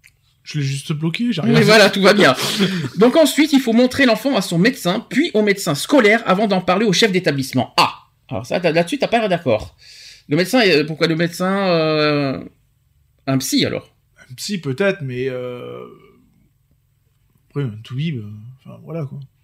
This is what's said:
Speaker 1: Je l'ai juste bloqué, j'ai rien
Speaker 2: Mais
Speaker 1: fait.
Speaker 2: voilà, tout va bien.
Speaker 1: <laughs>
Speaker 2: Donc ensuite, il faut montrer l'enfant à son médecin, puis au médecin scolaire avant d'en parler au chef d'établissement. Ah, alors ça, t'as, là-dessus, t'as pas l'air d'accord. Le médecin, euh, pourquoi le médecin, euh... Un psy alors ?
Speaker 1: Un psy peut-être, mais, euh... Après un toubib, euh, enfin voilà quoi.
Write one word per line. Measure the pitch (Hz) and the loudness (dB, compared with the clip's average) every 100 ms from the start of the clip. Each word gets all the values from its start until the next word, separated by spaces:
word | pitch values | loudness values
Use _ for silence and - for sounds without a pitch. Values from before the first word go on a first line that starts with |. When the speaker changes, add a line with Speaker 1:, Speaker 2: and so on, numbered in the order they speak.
| _ _ _ _ | _ _ _ _
Speaker 1:
Je | - 151 | -10 -6
l'ai | |
juste | 139 139 - | -4 -6 -6
bloqué, | 147 160 165 240 | -6 -6 -4 -4
j'ai | 170 | -2
rien | 220 | 2
Speaker 2:
Mais | 233 | 4
Speaker 1:
fait. | |
Speaker 2:
voilà, | 208 220 202 | 6 6 6
tout | 196 | 4
va | 190 | 4
bien. | 202 156 127 - 214 185 | 6 4 2 -2 -2 -2
Speaker 1:
<laughs> | 185 135 - | -2 -6 2
Speaker 2:
Donc | 240 320 | 4 6
ensuite, | 302 - 302 | 4 2 2
il | 269 | 2
faut | 247 | 2
montrer | 220 254 - 262 | 2 2 2 2
l'enfant | 214 277 240 | 2 0 -2
à | |
son | 185 165 | 0 2
médecin, | 214 254 175 208 - | 2 0 -4 -4 -4
puis | 240 339 | -2 0
au | 214 | 2
médecin | 208 196 - | 0 0 -2
scolaire | 180 - 285 208 220 | -4 2 4 4 4
avant | - 185 220 | 2 0 0
d'en | 190 | 0
parler | 180 185 226 | 0 0 2
au | |
chef | 175 220 | 2 2
d'établissement. | 180 175 139 131 131 117 - | 0 -2 -2 -2 -4 -2 0
Ah, | 143 - _ _ - | 0 -2 _ _ -12
alors | 113 - | -10 -6
ça, | 170 | -2
t'as, | 175 | 0
là-dessus, | 160 170 277 | 0 -2 -2
t'as | - | -2
pas | 233 | 0
l'air | 214 | 0
d'accord. | 170 131 107 - _ - - - - - | -2 0 -2 -4 _ -20 -20 -20 -18 -4
Le | 151 | -2
médecin, | 185 254 208 | 2 2 4
euh, | 151 | 2
pourquoi | 151 156 165 | 0 -2 -2
le | 160 | 0
médecin, | 170 170 185 196 196 | -2 -2 -4 -2 0
euh... | 165 156 156 151 147 139 87 - _ _ _ _ _ _ _ - | 0 0 0 0 0 -2 -6 -12 _ _ _ _ _ _ _ -2
Un | 135 | -2
psy | - 285 135 | 0 0 0
alors ? | - - _ _ _ - | -4 -10 _ _ _ -20
Speaker 1:
Un | |
psy | 127 - 202 | -14 -8 -8
peut-être, | 143 127 196 190 | -6 -2 -2 -2
mais, | 135 123 131 | -6 -6 -6
euh... | 127 123 123 123 123 120 - _ _ _ _ _ _ _ _ _ _ _ _ _ _ _ | -6 -10 -12 -14 -16 -18 -20 _ _ _ _ _ _ _ _ _ _ _ _ _ _ _
Après | 147 | -6
un | 135 107 | -6 -8
toubib, | 113 123 165 127 | -12 -6 -6 -6
euh, | 104 107 113 131 | -10 -14 -18 -20
enfin | - - | -20 -20
voilà | 143 165 | -12 -10
quoi. | 139 139 135 _ | -10 -12 -18 _